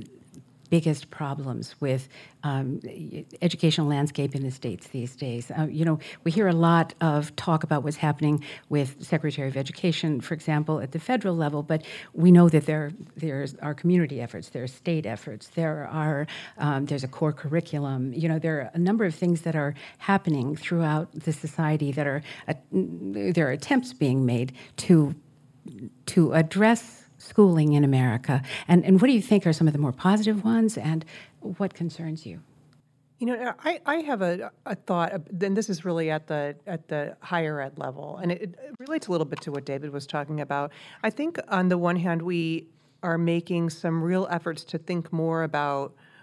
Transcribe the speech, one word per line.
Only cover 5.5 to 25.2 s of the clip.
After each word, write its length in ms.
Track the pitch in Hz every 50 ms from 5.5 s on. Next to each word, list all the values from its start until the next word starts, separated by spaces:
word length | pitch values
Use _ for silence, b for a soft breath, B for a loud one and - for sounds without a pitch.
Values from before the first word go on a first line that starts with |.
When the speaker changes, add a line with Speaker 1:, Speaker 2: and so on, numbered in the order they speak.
Speaker 1:
Uh, 160 | - 160 156 151
you 140 | - 156 165
know, 160 | 165 156 151 B B B B -
we 80 | 170
hear 160 | 156 220 208 185
a 60 | 170
lot 400 | 165 165 165 170 165 156 165 - -
of 340 | 170 160 147 147 147 151 -
talk 300 | - - 185 160 156 -
about 180 | 160 156 143 127
what's 140 | 147 147 -
happening 440 | 165 151 139 143 151 147 151 147 147 B B B B _
with 260 | 147 147 139 131 - - -
Secretary 460 | - 170 151 156 151 139 147 139 135
of 80 | 131 135
Education, 640 | 135 - - - - 175 160 - - 156 147 120
for 120 | - - 165
example, 460 | 156 - - 151 147 151 156 156 147
at 140 | - 131 -
the 60 | 165
federal 360 | - - 254 240 - 190 170
level, 260 | 165 156 147 147 147
but 220 | 151 - 160 156 B B B B B B B
we 180 | - 170 180
know 160 | 175 175 175 170
that 200 | 160 151 143 160
there, 260 | 156 156 151 147 175 - - - - -
there's 360 | 160 156 135 139 139 - -
our 180 | - - 151 147
community 480 | - - 170 180 180 165 139 139 117
efforts, 260 | 120 113 - 90 - -
there 120 | - 127 123
are 40 | 127
state 380 | - - _ 175 170 156 139
efforts, 440 | 101 117 - - 151 107 - - - -
there 340 | 170 165 156 156 151 139 -
are, 340 | - 156 151 156 147 143 151 B B B B B B -
um, 280 | 151 147 143 135 139
there's 180 | 131 143 135 131
a 60 | 131
core 240 | - - 165 151 147
curriculum. 800 | - - 143 151 170 165 - - 147 143 139 135 131 127 135 117
You 160 | 160 160 165
know, 100 | 160 160
there 220 | 160 165 156 143
are 100 | 127 - -
a 60 | 170
number 240 | 175 185 214 226 220
of 100 | 180 156
things 280 | - 180 175 170 160
that 160 | - 165 160 156
are 160 | 143 143 147 B B B B B
happening 580 | - - 196 196 - 170 151 135 120 139 151
throughout 560 | - - - 180 170 160 151 151 156 170 -
the 220 | - 160 - 165 156
society 580 | - - 151 - - 165 151 156 147 151 139
that 160 | 131 151 147 143
are, 160 | 135 147 143 B B B B -
uh, 60 | - - - _
there 720 | 202 190 185 170 170 170 190 196 202 214 202 185 170 170 156 131
are 20 |
attempts 400 | 127 127 - - 285 262 254 -
being 340 | - - 151 131 127 135 131
made 280 | 123 120 117 127 131 B B B B B -
to, 360 | - - 180 160 147 143 160 -